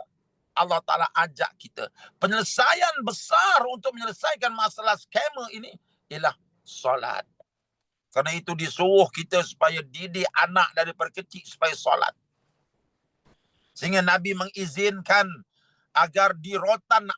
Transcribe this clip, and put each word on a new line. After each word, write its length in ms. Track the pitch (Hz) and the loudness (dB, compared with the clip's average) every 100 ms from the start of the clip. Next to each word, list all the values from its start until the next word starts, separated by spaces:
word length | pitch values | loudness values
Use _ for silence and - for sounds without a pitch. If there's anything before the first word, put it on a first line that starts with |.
| - _ _ _ _ - | -10 _ _ _ _ -4
Allah 240 | 180 165 - | 0 0 0
Ta'ala 240 | 160 160 | 0 0
ajak 480 | - 170 135 160 _ | 0 -2 -2 -6 _
kita. 320 | - - 110 _ - - | -20 -14 -14 _ -20 -4
Penyelesaian 800 | - 220 196 - 254 359 349 302 | -2 0 -2 0 2 4 0 0
besar 640 | 226 196 - 330 381 339 240 | -6 -8 0 2 4 4 2
untuk 240 | 247 262 240 | -4 -6 -6
menyelesaikan 560 | 226 190 311 285 247 | -8 -4 -4 -2 -4
masalah 440 | 226 214 - 220 202 | 0 -4 -2 -2 -2
skema 520 | - - 294 285 233 | -2 -4 -2 -6 -12
ini 200 | 220 220 190 _ _ _ | -12 -18 -20 _ _ _
ialah 240 | 156 156 - _ _ | -2 -2 -2 _ _
solat. 640 | - - 127 131 120 98 - _ _ _ _ _ _ _ _ | -20 -8 -2 -2 -2 -8 -10 _ _ _ _ _ _ _ _
Kerana 200 | 131 143 | -2 -2
itu 240 | 170 165 165 | -2 -6 -6
disuruh 480 | 160 - 185 196 185 | -6 0 4 6 4
kita 320 | - 165 180 170 | 0 -2 0 0
supaya 400 | - 160 160 139 | 2 0 0 -10
didik 400 | 143 180 180 180 | -14 -10 -4 -2
anak 400 | - 175 180 170 | 0 2 2 0
daripada 400 | - 170 - 160 | 0 -4 -4 -8
kecil 320 | - 190 190 - | -8 -16 -18 -18
supaya 320 | - 165 147 | -2 -2 -2
solat. 360 | 123 147 - - _ _ _ _ _ _ _ _ _ _ _ _ _ _ _ - | 0 0 0 -6 _ _ _ _ _ _ _ _ _ _ _ _ _ _ _ -10
Sehingga 240 | 170 190 | -2 2
Nabi 320 | 180 185 185 | 4 2 2
mengizinkan 960 | 185 190 202 180 143 202 202 180 202 190 151 - _ _ _ _ | -4 -6 -6 -8 0 -2 -2 2 4 4 -4 -20 _ _ _ _
agar 400 | 151 170 185 196 | 0 2 4 2
dirotan 720 | 175 165 196 190 214 - 220 202 | 2 -6 -4 0 0 4 2 2